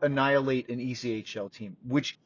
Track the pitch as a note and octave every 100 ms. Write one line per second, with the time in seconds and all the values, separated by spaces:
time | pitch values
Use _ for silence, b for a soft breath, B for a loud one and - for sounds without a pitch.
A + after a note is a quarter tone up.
0 | C#3+ C#3 C3+ C#3 C3+ C3 A#2+ B2 B2+ A#2+
1 | A#2+ A2 - G#2+ G2 - G#2 F#2 B2 C#3
2 | C#3+ -